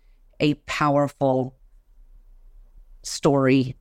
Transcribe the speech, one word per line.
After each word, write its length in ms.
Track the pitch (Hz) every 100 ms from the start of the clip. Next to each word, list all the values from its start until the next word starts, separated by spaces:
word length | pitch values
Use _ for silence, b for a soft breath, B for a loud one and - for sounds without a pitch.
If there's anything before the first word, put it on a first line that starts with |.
| _ _ _ _
a 140 | 151
powerful 1000 | 143 - - 147 143 143 - 139 131 131 - - - _ - - - - - - - - - - -
story 760 | - - 160 139 131 135 127 -